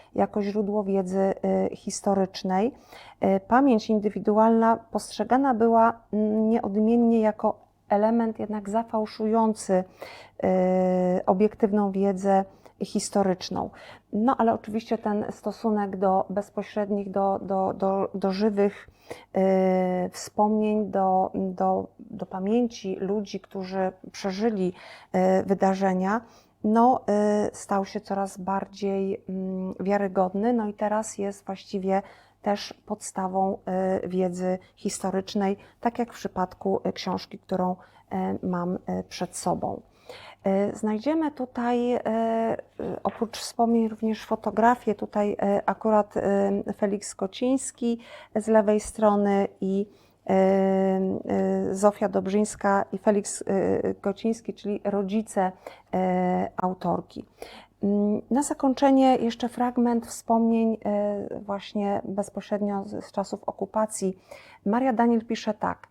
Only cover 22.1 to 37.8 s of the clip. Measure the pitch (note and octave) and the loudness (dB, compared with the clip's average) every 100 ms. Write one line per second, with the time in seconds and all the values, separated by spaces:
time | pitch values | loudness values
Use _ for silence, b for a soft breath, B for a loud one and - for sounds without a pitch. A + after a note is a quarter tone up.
22.1 | G#3 F#3 F#3+ F#3+ A#3 A#3+ A#3 F#3+ F#3 F#3+ | -12 -10 -6 0 0 0 -4 -8 -6 -4
23.1 | G#3+ G3 G3 - G3 F#3 F#3+ F#3 F#3 - | -4 -4 -10 -10 -10 -6 -2 -2 -4 -14
24.1 | - G3+ F#3+ A3+ G#3 F3+ B B B B | -8 -6 -2 -2 0 -2 B B B B
25.1 | F#3 F#3 F#3+ F#3+ F#3+ G3 F#3+ G3 F#3 F#3 | 2 4 4 2 2 2 2 0 0 0
26.1 | A3 B B B _ G#3+ A3+ A#3+ C4 - | -2 B B B _ 2 4 6 4 2
27.1 | G#3 G#3 G#3 G#3 - - G3 G3 G#3 - | 2 2 2 0 -4 -4 -2 -2 -8 -6
28.1 | G3 G3 G3 F3+ G3 G3 G3 G3+ G3 F#3+ | -4 -4 -6 -4 -4 -4 -6 -4 -2 -2
29.1 | - - F#3+ F#3+ F#3 F#3 - F#3 G3+ G3 | -4 -6 -6 -4 -4 -6 -4 0 0 0
30.1 | F#3 F#3 G3 A3+ A#3+ G#3 G3+ G#3 G#3+ A3 | 0 0 0 0 0 -2 -4 -2 -2 -4
31.1 | - G3+ G3+ - G3 - G3+ F#3+ F#3+ G3 | -6 -8 -8 -12 -12 -8 -6 0 -2 -2
32.1 | B B B G#3 G3+ - - - G#3+ - | B B B -4 -4 -6 -16 -10 -10 -8
33.1 | - F#3 F#3+ F#3+ G3+ - F#3 F#3+ F#3+ - | -6 -4 0 0 -2 -4 -2 0 -2 -2
34.1 | F#3 F#3 F3+ F#3 F#3 b _ G3+ - F#3+ | -2 -2 0 -2 -4 b _ -8 -4 -4
35.1 | F#3+ F#3+ G#3+ G3 G3 B B A#3+ A#3 A#3 | -4 -2 -2 0 -2 B B -4 -2 -6
36.1 | - - F#3 F#3 - G3 F#3+ F#3 - F#3+ | -6 -8 -4 -4 -4 -4 -2 -2 -6 -6
37.1 | F#3 - - - F#3 F#3 F#3 | -6 -8 -16 -6 -2 -2 -4